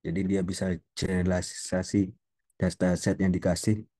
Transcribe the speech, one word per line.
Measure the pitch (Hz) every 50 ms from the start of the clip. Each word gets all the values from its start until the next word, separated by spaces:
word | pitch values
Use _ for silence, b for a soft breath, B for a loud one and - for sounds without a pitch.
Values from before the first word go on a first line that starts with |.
Jadi | _ 82 82 95 95
dia | 92 98 95
bisa | 90 92 92 - 95 92 87 85 _ _ _ -
generalisasi | - 95 92 92 90 92 90 90 90 - - - - - - 92 90 - - 101 95 92 - _ _ _ _ _ _ _ _ _
data | 92 90 - _ 92 90 90 82
set | - - 95 -
yang | 95 95
dikasih. | 90 90 - 92 87 - - 113 104 107 - _ _